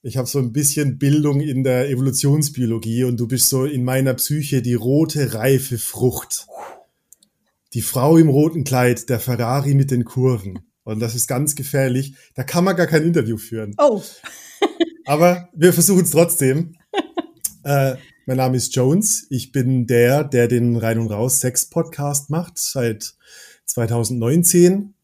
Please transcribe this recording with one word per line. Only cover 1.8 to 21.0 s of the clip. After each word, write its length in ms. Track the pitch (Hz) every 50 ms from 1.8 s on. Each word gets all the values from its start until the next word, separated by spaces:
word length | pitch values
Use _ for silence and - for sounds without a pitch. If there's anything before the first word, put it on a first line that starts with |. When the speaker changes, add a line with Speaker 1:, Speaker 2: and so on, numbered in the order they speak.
| 131 143
Speaker 1:
Evolutionsbiologie 1160 | 135 123 135 135 113 - - 139 143 156 147 147 - 131 123 113 113 113 - 113 113 120 127
und 160 | 123 123 113
du 80 | 120 117
bist 200 | 135 123 - -
so 160 | 139 131 131
in 180 | 147 147 131 123
meiner 300 | 127 131 131 135 131 127
Psyche 460 | 131 - - 147 151 151 147 139 127
die 140 | 113 123 120
rote, 580 | 113 107 123 135 147 160 156 151 151 139 113 101
reife 440 | 110 110 135 139 127 135 - 123 110
Frucht. 680 | - - - - 120 127 - - - - - - - _ - - - - - - _ _ _ _ _ _ - _ _ _ _ _ _ _ _ _ _ _
Die 100 | - 120
Frau 340 | 110 - - 131 123 147 165
im 120 | 165 160 151
roten 360 | 131 143 151 160 160 170 -
Kleid, 440 | 143 135 127 123 123 120 120 - -
der 120 | 127 110
Ferrari 540 | - 127 123 113 117 117 131 143 143 143 139
mit 180 | 139 135 135
den 120 | 131 123 117
Kurven. 540 | - - 131 127 131 127 110 95 98 92 90 - _ _ _
Und 160 | _ 110 110 107
das 160 | 117 117 110
ist 140 | 123 - -
ganz 260 | 135 123 147 147 -
gefährlich. 600 | - 131 - - 143 139 131 123 131 135 139 - _ _ _ _
Da 80 | -
kann 220 | 127 - - 175 180
man 100 | 190 190
gar 120 | 175 175 -
kein 160 | 160 156 156
Interview 320 | 175 170 165 117 110 113 104
führen. 380 | - - 113 110 110 104 101 -
Speaker 2:
Oh. 240 | 294 285 220 190 - - - - - - - - - - -
<laughs> 520 | - 403 - - - - - - - -
Speaker 1:
Aber 420 | - 143 151 170 175 180 175 175 _ _
wir 180 | 156 160 180
versuchen's 380 | - 170 160 190 202 180 175 -
trotzdem. 640 | - 156 175 170 - - 143 131 131 151 175 170 - _ _ _
<laughs> 140 | - 403 - - - 349 - - _ _ - - - _ -
Äh, 300 | 139 143 139 135 135 127 127 - - _ _ _
mein 120 | - 127 131
Name 180 | 131 127 127
ist 180 | 127 - - -
Jones. 540 | 131 123 131 156 196 214 - - - - _
Ich 220 | 135 123 - -
bin 340 | - 139 123 131 131 127 120
der, 380 | 113 123 120 120 120 135 147 151
der 240 | 139 - 120 117 113
den 260 | 123 120 120 120 117
Rein 220 | 117 113 113 110
und 80 | 113